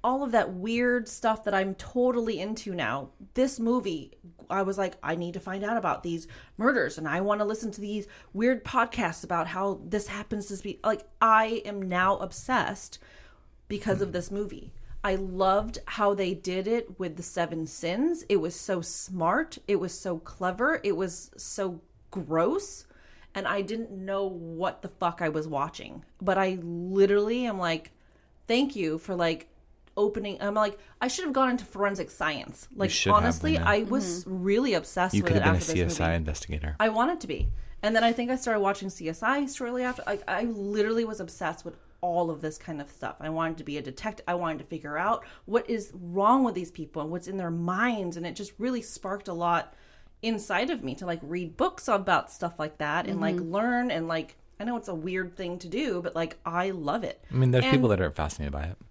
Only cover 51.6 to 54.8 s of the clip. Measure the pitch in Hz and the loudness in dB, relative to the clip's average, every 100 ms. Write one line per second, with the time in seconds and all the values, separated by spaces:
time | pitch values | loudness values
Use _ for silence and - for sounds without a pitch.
51.6 | 359 - - 202 190 170 - - 175 - | 0 0 0 0 4 2 0 -6 -6 -4
52.6 | 151 - 151 160 - 196 160 180 165 190 | -8 -4 -2 0 0 0 0 0 -2 0
53.6 | 233 240 247 165 165 160 156 - - - | 2 2 0 -2 -2 -2 -4 -14 -20 -8
54.6 | 214 240 | -6 -4